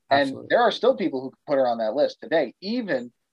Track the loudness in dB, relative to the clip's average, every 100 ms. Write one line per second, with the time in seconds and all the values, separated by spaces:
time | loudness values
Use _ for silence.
0 | 0 2 2 -4 0 2 2 2 2 2
1 | 0 -4 -8 -12 -4 0 0 0 -2 0
2 | 0 -2 -2 -2 -2 -6 -6 -6 -2 -4
3 | -6 _ _